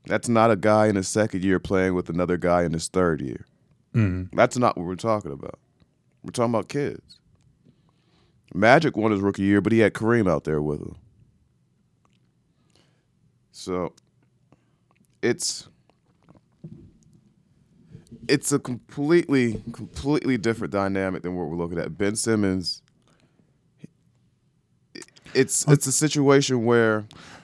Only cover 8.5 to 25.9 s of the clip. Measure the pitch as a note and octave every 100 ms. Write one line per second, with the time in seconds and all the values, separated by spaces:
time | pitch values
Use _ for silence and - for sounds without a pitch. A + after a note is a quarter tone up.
8.5 | E2+ G#2+ C#3 D#3 - A2 G#2 G2 G2 G2
9.5 | G2+ G2 A2+ G#2 - A2 A#2+ G2 D2+ D#2+
10.5 | D#2 D2+ D2 G1+ - _ _ _ _ _
11.5 | _ _ _ _ _ _ _ _ _ _
12.5 | _ _ _ _ _ _ _ _ _ _
13.5 | - - F2+ F2 _ _ _ _ _ _
14.5 | _ _ _ _ _ _ _ A2 - -
15.5 | - - _ _ _ _ _ _ - _
16.5 | _ - - - _ _ _ _ _ _
17.5 | _ _ _ _ - - - - C#3+ -
18.5 | C#3+ - A#2+ - - D3 F3 - C#3 A#2+
19.5 | A2 G#2 A#2 A2+ - C3+ D3 - B2+ A2+
20.5 | A2+ G2+ G2 G2 G2 F#2+ F2+ F2 F2+ D#2+
21.5 | E2+ E2+ E2+ D2+ D#2 G2+ G#2+ - A2+ G2+
22.5 | F#2+ F2 - _ _ _ _ _ _ _
23.5 | _ _ _ - _ _ _ _ _ _
24.5 | _ _ _ _ - - _ - C3 C3
25.5 | - - D3 -